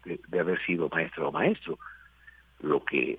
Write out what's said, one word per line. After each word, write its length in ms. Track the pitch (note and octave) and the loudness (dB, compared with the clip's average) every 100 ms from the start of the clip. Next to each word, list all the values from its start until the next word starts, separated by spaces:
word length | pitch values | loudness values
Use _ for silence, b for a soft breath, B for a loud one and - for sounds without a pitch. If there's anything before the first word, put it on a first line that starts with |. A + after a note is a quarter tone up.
| F2 | -10
de, 140 | E2 - | -10 -2
de 120 | F2+ | 0
haber 240 | E2+ F2+ - | 2 0 0
sido 240 | F2 D2+ | 0 2
maestra 380 | E2 E2 - - | 0 -2 -2 -2
o 40 | |
maestro. 460 | - F#3 G#3+ - D#3 B B B B B B B - | 2 2 2 -4 -8 B B B B B B B -6
Lo 240 | D2+ D2 - | 0 2 2
que 320 | C#2 B1 | 0 0